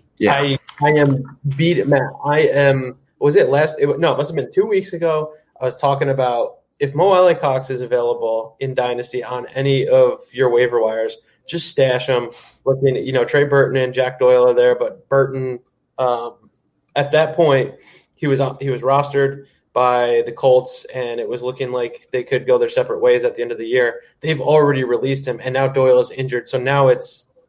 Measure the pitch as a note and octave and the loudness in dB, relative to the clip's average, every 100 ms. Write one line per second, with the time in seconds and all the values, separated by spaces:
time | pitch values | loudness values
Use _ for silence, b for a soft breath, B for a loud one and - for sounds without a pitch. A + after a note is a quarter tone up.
0 | _ - G#2+ C#3 C#3+ C3+ - - C#3+ D3+ | _ -2 0 0 0 -4 -8 -2 0 4
1 | C#3+ C3 - - C#3+ C#3 E3+ E3 C#3 C#3 | 2 0 -4 -10 -6 -2 0 0 2 0
2 | A#2+ - C#3+ D3+ C#3+ C#3 C#3 C3+ B2+ B2 | 0 -4 -2 2 2 4 2 2 -2 -12
3 | _ - D3 F3+ B2+ C#3 D3+ - C#3+ C#3+ | _ -2 2 4 4 2 0 0 -2 2
4 | D#3+ C3+ D3 D#3+ B2 F#3 A3 F#3+ F#3+ E3 | 0 0 -4 -6 -2 -2 0 -2 -4 -4
5 | E3 D#3 D3+ B B - C3 - C#3+ C#3 | -2 -2 -4 B B -8 -6 -2 -2 0
6 | C#3 C3 B2 A#2+ - - _ - C#3 C#3+ | 0 0 0 -2 -4 -8 _ -6 -4 0
7 | G3 F#3 F3+ E3+ D3 C3 C3+ B2+ A#2+ B2 | 2 4 4 2 -2 -2 -4 -8 -4 -2
8 | A#2+ A#2 A2+ A2+ A2+ - C3+ B2+ B2 B2 | -2 -2 -4 -4 -6 -10 -6 -4 -2 -4
9 | A#2+ B2 A2 B2 A#2+ C3+ C#3 C3+ A2+ C3 | -6 -10 -8 -10 -8 -4 0 0 2 4
10 | B2 A#2 - B2 B2+ A#2+ B2 A#2+ A2 A2 | 4 0 -8 -2 2 2 2 2 0 -2
11 | A2+ - _ _ - E3 - - C3 B2 | -4 -8 _ _ -12 -8 -4 0 2 0
12 | C3 B2 A#2 B B B C3+ C3+ C3+ A#2+ | 0 -2 -2 B B B -4 0 0 0
13 | C3 C3 A#2 D3 C#3 C#3 B2+ C3 B2+ B2 | -2 -2 0 0 2 2 2 0 -2 -2
14 | B2+ B2+ B2+ B2+ B2 B2 B2 A#2+ A2+ - | -2 2 4 6 4 4 4 2 -2 -8
15 | _ C#3 C3 C3+ C3 B2 _ _ _ - | _ 0 0 -4 -8 -10 _ _ _ -4
16 | B2+ A#2+ A#2+ - _ _ _ _ _ C#3+ | -2 -2 -6 -14 _ _ _ _ _ -4
17 | C#3 D3+ D#3 E3+ D#3+ C3+ C3+ - B B | 0 0 0 2 2 2 0 -8 B B
18 | B _ D3 C3+ C3 C3 C#3 A#2+ B2+ C#3 | B _ -2 0 -2 -4 -6 -4 0 0
19 | C#3 C#3 C#3 C#3 b b _ A#2+ B2 B2 | 0 0 -2 -2 b b _ 0 2 2
20 | A#2+ A#2 A#2 A#2 C3+ B2+ B2+ - - B2+ | 2 0 -2 0 2 4 2 -8 -12 -8
21 | A#2+ A#2 G#2+ A#2+ B2 C3 B2+ B2 B2 - | -8 -6 -8 -8 -8 -8 -6 -6 -6 -10
22 | _ B2+ B2 B2+ A#2+ B2 A#2 C3 B2 G2 | _ -8 -4 -4 0 2 2 0 -2 0
23 | B2 B2 A#2 A#2 A#2+ A2+ A2+ B2+ A#2+ A#2 | 2 2 0 -4 -6 -6 -2 0 0 -2
24 | B _ D#3 C#3+ D3 D3+ C#3+ C3+ A#2+ A#2 | B _ -4 -2 2 4 4 2 -2 -2
25 | C3+ C3+ B2+ A#2 C3 C3 C3+ C3+ C3 B2+ | -2 -4 -6 -8 -4 -2 0 2 4 4
26 | A#2+ C3 C3 A#2+ - B2+ B2+ C#3 C3 B2 | 2 -4 -6 -6 -4 -4 0 2 4 2
27 | - - - _ | -2 -16 -20 _